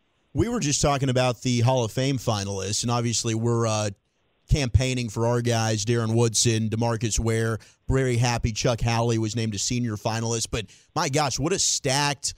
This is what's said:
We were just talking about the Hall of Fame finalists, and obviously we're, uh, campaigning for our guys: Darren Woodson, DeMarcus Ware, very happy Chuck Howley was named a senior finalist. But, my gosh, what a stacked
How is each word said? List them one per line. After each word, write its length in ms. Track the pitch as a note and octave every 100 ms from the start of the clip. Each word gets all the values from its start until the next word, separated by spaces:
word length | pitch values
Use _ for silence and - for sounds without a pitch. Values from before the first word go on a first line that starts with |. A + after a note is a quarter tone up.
| _ _ _
We 160 | C3+ A3
were 100 | A#3+
just 220 | D3 C3+
talking 280 | D3+ C#3 C3+
about 320 | B2+ B2+ A#2
the 200 | B2+ A#2+
Hall 240 | A#2+ C3
of 60 | A2+
Fame 240 | C3 C3+ C3
finalists, 640 | A#2+ G#2 G2 G2 G2 G#2+
and 100 | A#2+
obviously 420 | A#2+ A#2 A2 A#2
we're, 320 | A2 A#2 A#2
uh, 260 | A2+ G#2+ G#2+ - _ _ _ _ -
campaigning 600 | D#3 B2 - B2+ B2+ A#2
for 180 | A#2 A#2
our 140 | A#2+
guys: 420 | A#2 A2+ A2 A2
Darren 300 | G#2 A#2 A2+
Woodson, 560 | A2+ A#2+ G#2 A#2 A2 A2
DeMarcus 500 | A2 A#2 A2+ A2+ -
Ware, 400 | A2+ A2+ A2+ A2 - _ -
very 260 | C3 C3
happy 380 | A#2+ B2 A#2 A#2+
Chuck 260 | G#2 C3+ A#2
Howley 380 | A#2 A#2 A#2+ A2+
was 180 | A2
named 180 | A#2 A2
a 20 | G2
senior 400 | - B2 A#2+ G#2+
finalist. 500 | A#2 A2+ A2+ A#2 -
But, 160 | A#2+ G2+ - _
my 140 | D3+ E3
gosh, 280 | C#3+ C#3+ -
what 140 | D#3
a 80 | F#3+
stacked 760 | - - C3 C#3 C#3+ C#3+ -